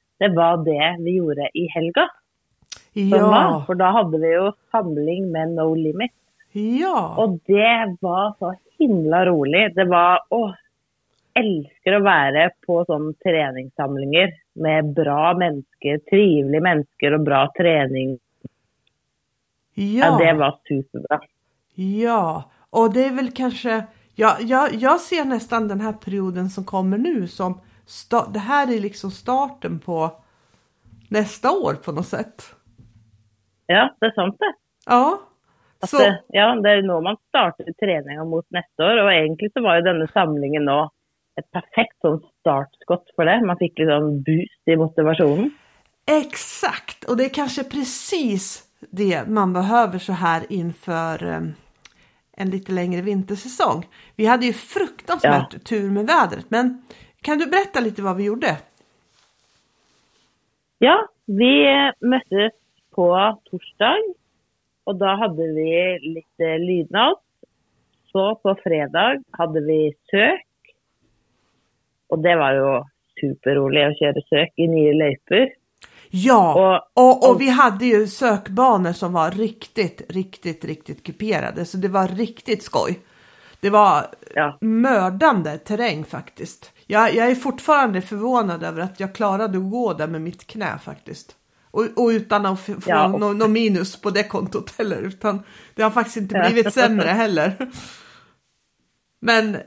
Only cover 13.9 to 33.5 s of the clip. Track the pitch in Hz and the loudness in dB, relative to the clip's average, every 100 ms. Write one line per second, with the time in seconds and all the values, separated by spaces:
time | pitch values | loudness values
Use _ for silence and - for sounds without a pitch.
13.9 | 139 139 160 190 160 _ - 156 156 151 | -4 0 0 0 -2 _ -6 0 0 0
14.9 | 147 147 147 165 175 175 143 - _ 143 | 0 0 2 2 2 0 -4 -10 _ -6
15.9 | 147 - 196 202 147 139 151 180 156 143 | -4 0 4 4 4 2 0 2 0 -2
16.9 | - 143 156 147 139 143 - 170 156 135 | -4 0 2 2 2 0 0 2 2 0
17.9 | 131 131 127 _ _ - _ _ _ _ | -2 -6 -8 _ _ -20 _ _ _ _
18.9 | _ _ _ _ _ _ _ _ - 202 | _ _ _ _ _ _ _ _ -6 -2
19.9 | 226 277 233 165 156 139 - - 139 135 | 2 4 6 4 4 0 -2 -6 -6 -6
20.9 | - 143 151 - _ _ _ _ - 190 | -10 -6 -6 -6 _ _ _ _ -8 -6
21.9 | 208 233 226 170 160 - _ _ 226 226 | -2 0 0 -2 -4 -10 _ _ 2 2
22.9 | 233 262 254 254 - 254 254 240 220 220 | 2 0 0 -6 -4 -6 -4 -4 -4 -6
23.9 | _ _ - 220 - 240 262 277 220 254 | _ _ 0 2 2 0 2 0 0 0
24.9 | 339 - 339 269 247 - 233 214 202 220 | 0 0 -4 -2 -4 -4 -4 -4 -4 -6
25.9 | 214 - 196 190 180 185 190 190 190 190 | -8 -8 -6 -4 -4 -6 -8 -6 -4 -2
26.9 | 202 320 262 175 - 185 185 _ _ - | 0 0 -2 -4 -6 -6 -8 _ _ -20
27.9 | - - 240 - 208 208 285 262 226 202 | -16 -2 -2 -2 -6 -2 0 0 -2 -4
28.9 | - 196 - - 262 277 - 170 165 - | -8 -12 -10 -4 -2 -4 -8 -10 -10 -6
29.9 | 165 165 - _ _ _ _ _ _ _ | -4 -4 -8 _ _ _ _ _ _ _
30.9 | - - 208 208 - 247 381 226 147 - | -20 -6 -2 -2 -2 -2 0 -2 -4 -6
31.9 | 151 - - - - - _ _ _ - | -8 -6 -8 -10 -14 -20 _ _ _ -20
32.9 | _ _ _ _ _ _ | _ _ _ _ _ _